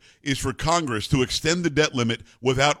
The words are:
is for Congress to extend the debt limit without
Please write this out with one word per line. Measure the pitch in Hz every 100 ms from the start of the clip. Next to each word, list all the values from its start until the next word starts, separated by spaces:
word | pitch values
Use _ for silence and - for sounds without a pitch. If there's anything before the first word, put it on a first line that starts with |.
| _ _
is | 139 135
for | 139
Congress | 123 147 170 151 110 -
to | 139
extend | 127 - 156 175
the | 170
debt | 143 151 135
limit | 113 117 - _
without | 123 131 143 143